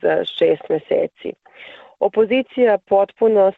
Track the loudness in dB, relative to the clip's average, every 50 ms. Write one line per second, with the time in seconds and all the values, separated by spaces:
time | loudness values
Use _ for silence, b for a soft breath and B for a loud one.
0 | -4 -2 -2 -2 -4 -6 -4 -2 0 0 0 -2 -4 -6 -6 -6 -4 -4 -2 -2
1 | -2 -4 _ -12 -14 -14 -14 _ _ B B B B B B B B B B B
2 | -4 -2 0 0 0 0 0 -2 -4 _ -2 0 0 2 0 0 _ 0 0 0
3 | 0 0 -2 -2 0 2 4 4 2 2 0